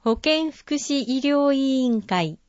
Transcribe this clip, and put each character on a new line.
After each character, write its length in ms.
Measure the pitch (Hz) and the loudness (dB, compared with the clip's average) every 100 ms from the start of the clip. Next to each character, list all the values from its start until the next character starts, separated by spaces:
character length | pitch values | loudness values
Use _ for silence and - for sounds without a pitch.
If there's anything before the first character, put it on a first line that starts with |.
保 160 | 233 233 | 0 0
健 340 | 311 311 320 | 0 0 -2
福 240 | - - | -8 -6
祉 300 | 294 - 285 226 | -6 -2 -2 0
医 140 | 262 | -2
療 320 | 285 285 285 | 2 2 2
委 280 | 277 269 262 | 2 0 0
員 220 | 254 226 | 0 0
会。 360 | 202 185 165 160 | 0 -2 -2 -6